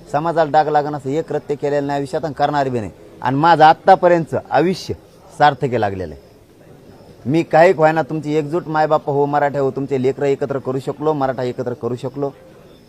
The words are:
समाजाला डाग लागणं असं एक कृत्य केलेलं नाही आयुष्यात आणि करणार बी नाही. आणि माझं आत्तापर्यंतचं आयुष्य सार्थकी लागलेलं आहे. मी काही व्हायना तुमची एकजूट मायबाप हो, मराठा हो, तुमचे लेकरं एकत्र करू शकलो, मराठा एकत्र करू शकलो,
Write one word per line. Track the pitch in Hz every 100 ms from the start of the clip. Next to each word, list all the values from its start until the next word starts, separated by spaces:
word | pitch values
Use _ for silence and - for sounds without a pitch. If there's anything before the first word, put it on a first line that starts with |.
| -
समाजाला | 143 165 165 151
डाग | 156 147
लागणं | 151 147 147
असं | 131
एक | 151 156
कृत्य | 147 -
केलेलं | 147 147 147 143
नाही | 143
आयुष्यात | 139 156
आणि | 160
करणार | 135 143 147 135
बी | 120
नाही. | 95 - - -
आणि | 123 135
माझं | 165 156
आत्तापर्यंतचं | 156 165 - 190 180 175 151 113 -
आयुष्य | 123 170 180 - 101 - - - -
सार्थकी | 147 139 139 117
लागलेलं | 104 95 85
आहे. | 71 - - _ _ - - - - - - 113
मी | 160
काही | - 156 175
व्हायना | 175 156 160
तुमची | 156 160 147
एकजूट | 151 143 170 151
मायबाप | 156 156 151 147
हो, | 139 143
मराठा | 147 143 143
हो, | 135
तुमचे | 131 135 139
लेकरं | 127 131 143
एकत्र | 135 135 135
करू | 131 131
शकलो, | 135 139 151
मराठा | 151 135 127
एकत्र | 127 131 123
करू | 120 117 123
शकलो, | 131 139 139 - - - - -